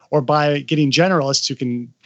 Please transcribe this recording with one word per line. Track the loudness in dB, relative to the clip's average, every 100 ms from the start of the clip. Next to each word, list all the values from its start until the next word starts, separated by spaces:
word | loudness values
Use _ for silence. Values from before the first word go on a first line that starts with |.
| -2
or | -2
by | 2 2 2 0
getting | -2 0 2
generalists | 2 2 2 0 -2 -4
who | -6
can | -4 -6 -8 _